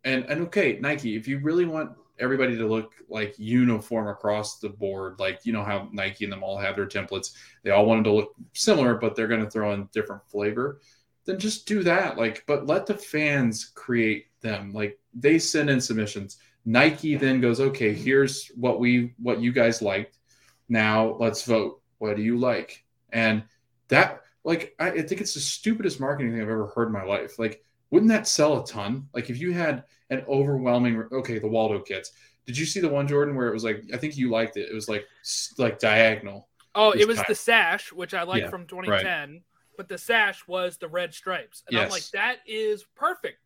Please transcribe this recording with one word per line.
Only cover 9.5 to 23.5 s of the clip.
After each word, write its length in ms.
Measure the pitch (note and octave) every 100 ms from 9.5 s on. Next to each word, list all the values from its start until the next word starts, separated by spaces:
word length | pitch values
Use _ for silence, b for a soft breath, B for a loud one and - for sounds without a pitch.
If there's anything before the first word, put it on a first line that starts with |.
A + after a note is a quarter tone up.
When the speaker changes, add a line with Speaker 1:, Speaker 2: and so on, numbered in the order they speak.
| A2 G#2
Speaker 1:
in 140 | G2+ G2
different 340 | A2 G#2+ G2+ _
flavor. 520 | G#2 G#2 A2+ C#3 C#3+ b b b _ -
Then 140 | F#3+
just 260 | G#3+ - -
do 180 | G#3
that. 340 | F3 F3 F#3 -
Like, 260 | A2+ - -
but 220 | C#3+ C3+
let 180 | F3+ G3
the 80 |
fans 720 | G3+ - D3+ D3+ C#3+ A#2+ A2 -
create 640 | - - A#2+ A2+ G#2+ _ _
them. 320 | A2+ G2+ G2+
Like, 260 | G#2+ G#2 - _
they 260 | A#2+ C#3+ D#3+
send 300 | E3 D#3 C#3+
in 100 | C3
submissions. 580 | - A2 G#2 G#2 G2 - b b A2+
Nike 500 | A#2+ D#3 D3+ D#3 C#3+
then 240 | C3+ C3
goes, 220 | B2 A2+
"Okay, 320 | C3+ - A2
here's 540 | G#2 B2+ C#3 C3+ - -
what 300 | A#2+ B2 A2
we, 340 | B2 B2 A#2+ A#2
what 220 | A#2+ A2
you 140 | A#2+
guys 280 | B2+ A#2 A#2
liked. 380 | G#2 F#2+ A2 _ _ b b b -
Now 480 | A2+ G#2+ A2 A2+ -
let's 260 | A#2 - -
vote. 360 | A2 F#2+ - _ _
What 180 | G#2+ G#2
do 40 |
you 140 | A2 A#2+
like?" 480 | B2+ G#2 - - _ _ _
And 300 | A2+ A2 A2 -